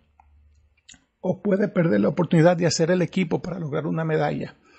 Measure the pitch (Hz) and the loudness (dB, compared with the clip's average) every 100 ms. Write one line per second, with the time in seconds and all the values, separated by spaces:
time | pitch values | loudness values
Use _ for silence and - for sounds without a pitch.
0 | _ _ _ _ _ _ _ _ - - | _ _ _ _ _ _ _ _ -20 -20
1 | _ _ 185 180 208 196 208 185 170 202 | _ _ -6 -4 -2 0 0 2 2 2
2 | 196 143 170 170 160 175 170 - 160 180 | 0 0 2 4 4 4 0 0 0 0
3 | 165 - 175 165 180 175 156 151 151 165 | 0 -2 -2 -4 -6 -8 -6 -6 -4 -4
4 | 160 156 147 147 - - _ | -2 -2 -2 -4 -8 -14 _